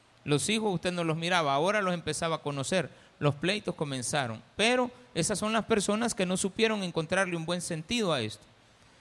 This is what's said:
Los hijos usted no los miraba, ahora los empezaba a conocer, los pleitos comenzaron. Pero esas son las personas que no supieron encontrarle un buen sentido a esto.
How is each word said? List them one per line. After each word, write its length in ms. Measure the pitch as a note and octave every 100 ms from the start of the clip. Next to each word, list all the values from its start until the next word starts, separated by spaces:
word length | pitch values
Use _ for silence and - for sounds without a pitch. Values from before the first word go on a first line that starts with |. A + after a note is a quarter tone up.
| _ -
Los 240 | C#3 D3 -
hijos 260 | A3 G#3+
usted 160 | F3 F#3
no 140 | F3+
los 120 | E3 D#3+
miraba, 380 | E3+ F3+ D3
ahora 260 | C#3 F3 G#3
los 140 | F#3
empezaba 420 | F3 D3+ D3+ E3+ D#3
a 60 |
conocer, 480 | D3 C#3+ C3+ F#3 D3 - - -
los 160 | D3 C#3+
pleitos 400 | F3 G#3 G3 -
comenzaron. 680 | D3 C3 A#2 D3+ B2 A2 - -
Pero 340 | A3 B3+ B3 - -
esas 240 | E3 E3+ G3
son 140 | G#3+
las 140 | A3+ -
personas 480 | G#3+ G3 G#3+ A#3
que 120 | - F3+
no 100 | F#3
supieron 460 | G3 - A3 G#3+
encontrarle 540 | F#3 D#3+ D3+ F#3 F#3 E3+
un 100 | D#3+
buen 140 | F3+
sentido 520 | - D#3+ - A#3+ G3
a 80 | C#3+
esto. 240 | G#2+ - - - - - - -